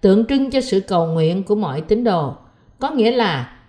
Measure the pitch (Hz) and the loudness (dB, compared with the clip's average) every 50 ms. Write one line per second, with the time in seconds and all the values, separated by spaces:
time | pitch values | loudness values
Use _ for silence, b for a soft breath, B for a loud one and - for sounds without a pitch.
0 | - 196 190 208 226 220 277 277 277 269 262 269 254 - - 196 190 - 196 175 | 6 6 4 4 4 2 0 0 0 0 -2 -4 -2 0 -2 -2 -2 0 -2 0
1 | 165 165 165 165 160 160 175 190 190 - 208 208 202 160 131 147 160 - 208 220 | 0 0 0 0 0 0 0 -2 -2 -2 -2 -2 -2 -4 -6 -8 -2 -2 -2 0
2 | 247 233 185 170 151 135 131 - b b b b b b _ _ 247 285 320 269 | 2 0 0 0 -2 -4 -8 -10 b b b b b b _ _ -6 -4 0 0
3 | 214 226 254 254 226 196 160 135 123 - - - _ | 2 2 2 2 0 0 -2 -4 -6 -8 -14 -20 _